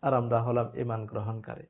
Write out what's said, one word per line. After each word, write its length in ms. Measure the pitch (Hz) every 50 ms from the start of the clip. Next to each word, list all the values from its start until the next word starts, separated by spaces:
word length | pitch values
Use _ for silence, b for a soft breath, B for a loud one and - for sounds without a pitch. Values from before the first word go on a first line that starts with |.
| -
আর 100 | 147 131
আমরা 240 | 123 120 117 117 113 117
হলাম 220 | 120 123 120 117 117 120 131 127
ইমান 180 | 120 113 110 110
গ্রহণকারী। 600 | 107 - 110 104 107 113 113 110 - - - - -